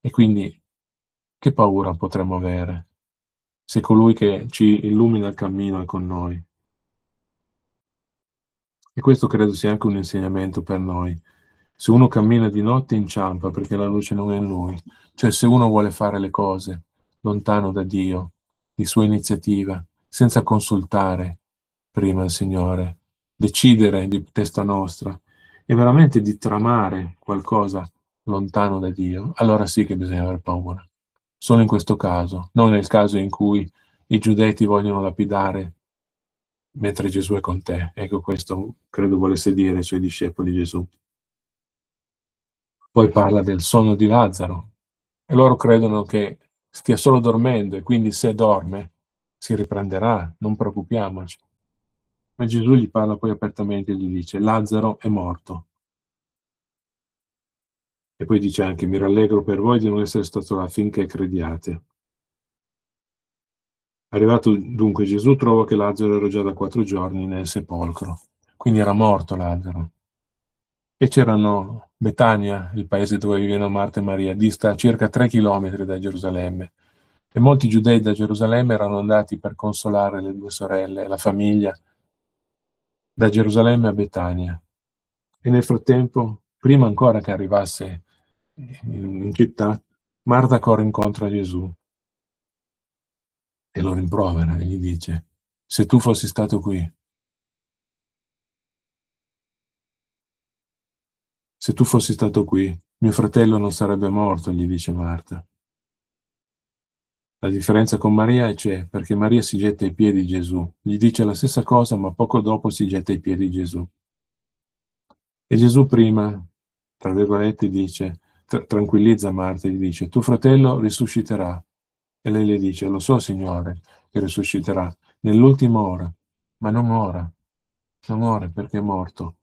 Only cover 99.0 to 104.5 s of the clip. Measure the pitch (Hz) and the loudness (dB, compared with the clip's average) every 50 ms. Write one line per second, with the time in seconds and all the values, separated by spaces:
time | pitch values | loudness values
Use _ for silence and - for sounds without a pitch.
99 | _ _ _ _ _ _ _ _ _ _ _ _ _ _ _ _ _ _ _ _ | _ _ _ _ _ _ _ _ _ _ _ _ _ _ _ _ _ _ _ _
100 | _ _ _ _ _ _ _ _ _ _ _ _ _ _ _ _ _ _ _ _ | _ _ _ _ _ _ _ _ _ _ _ _ _ _ _ _ _ _ _ _
101 | _ _ _ _ _ _ _ _ _ _ _ _ - - 107 - 127 - - 120 | _ _ _ _ _ _ _ _ _ _ _ _ -6 -6 2 2 2 4 4 0
102 | - - - - - 104 - 110 98 - - 95 98 98 87 87 _ _ _ _ | 2 0 -4 -2 -2 0 0 0 0 0 0 0 0 -2 -4 -10 _ _ _ _
103 | - 110 104 - 110 104 - 123 117 110 110 107 104 101 87 - 110 95 98 98 | 0 0 2 2 -2 2 4 4 4 4 4 2 0 -2 -4 -4 -2 -2 -2 -2
104 | 101 98 98 104 104 101 95 87 82 - | -2 -2 -2 0 0 -2 -2 -4 -4 -6